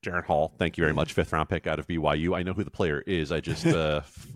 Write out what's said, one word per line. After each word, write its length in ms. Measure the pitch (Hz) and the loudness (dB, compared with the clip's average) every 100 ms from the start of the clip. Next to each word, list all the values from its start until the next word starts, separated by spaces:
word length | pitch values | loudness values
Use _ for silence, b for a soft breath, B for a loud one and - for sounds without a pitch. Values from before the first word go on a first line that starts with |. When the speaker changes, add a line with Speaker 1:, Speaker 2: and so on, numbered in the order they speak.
Speaker 1:
Jaren 200 | - 87 | -4 -4
Hall, 280 | - 78 78 - | 0 2 2 0
thank 180 | 87 - | -2 2
you 60 | |
very 100 | 82 | 2
much. 200 | 76 78 | 4 0
Fifth 200 | - 87 | 0 0
round 160 | 80 80 | 0 0
pick 200 | 87 85 | -2 -2
out 100 | 78 | -4
of 80 | 73 | -2
B 100 | 85 | 0
Y 180 | 76 | 2
U. 200 | 76 82 | 2 2
I 80 | 90 | 0
know 120 | 90 | -2
who 100 | 92 | -4
the 80 | 76 | -6
player 280 | - 92 73 - | -2 0 0 0
is. 240 | 92 73 | -2 0
I 80 | 82 | -2
just, 260 | - - | -2 -2
uh, 360 | 165 101 78 76 | 2 2 2 0
Speaker 2:
<laughs> 0 | |
Speaker 1:
f-, 240 | 73 - - | -4 -18 -18